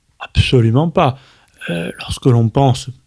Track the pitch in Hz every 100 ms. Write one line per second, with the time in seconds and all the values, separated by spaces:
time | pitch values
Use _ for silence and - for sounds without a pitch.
0 | _ - - - - 127 113 120 165 190
1 | 147 131 _ _ _ _ - 170 170 -
2 | - - 139 120 113 139 135 131 - -